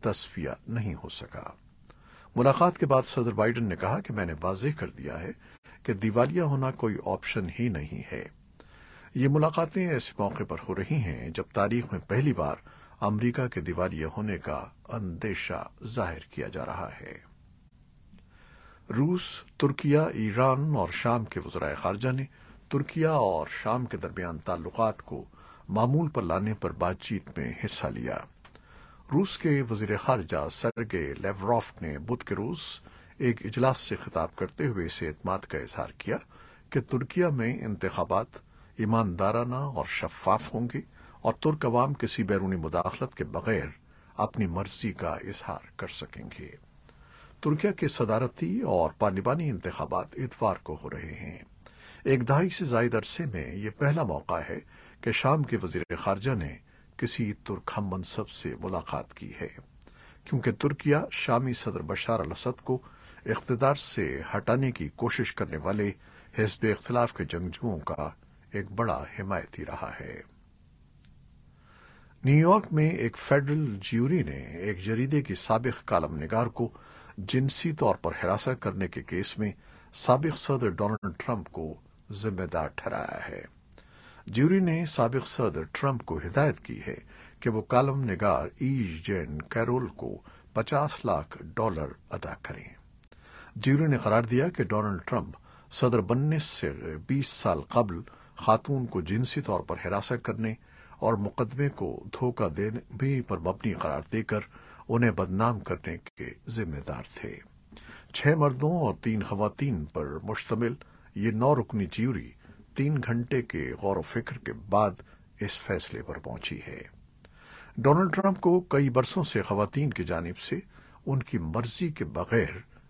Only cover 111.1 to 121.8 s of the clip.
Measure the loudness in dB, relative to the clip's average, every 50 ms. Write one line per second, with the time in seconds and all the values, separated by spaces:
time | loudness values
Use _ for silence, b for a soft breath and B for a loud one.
111.1 | B -2 0 0 2 4 4 4 4 4 2 -2 0 -2 -2 -2 -2 0 0 0
112.1 | 0 -2 -6 -8 -16 B B B B B B -10 -2 0 0 2 2 0 0 0
113.1 | 0 0 0 0 0 -2 -2 -2 -4 -4 -4 -4 -4 -2 0 0 0 0 -2 -2
114.1 | -4 -4 -4 -4 -10 -8 -8 -8 -8 -8 -4 2 4 4 4 4 0 -4 -14 b
115.1 | b b b b b -8 -6 -6 -6 -8 -4 -4 -4 -4 -4 -6 -10 -10 -8 -8
116.1 | -10 -10 -8 -10 -10 -8 -8 -8 -8 -8 -10 -12 -14 -14 -14 -16 -20 -20 -20 -20
117.1 | _ -20 -20 B B B B B B B B B B 4 6 8 8 8 6 4
118.1 | 2 4 4 2 2 4 4 6 6 6 4 4 4 4 4 6 4 4 2 4
119.1 | 2 0 0 2 0 0 0 2 2 2 2 2 2 0 0 0 0 -2 -2 -2
120.1 | -2 -2 -2 -4 -8 -8 -6 -6 -6 -6 -6 B B B B B B B B -2
121.1 | -2 -2 -2 -2 -4 -2 -2 -2 -2 -2 -2 -4 -4 -2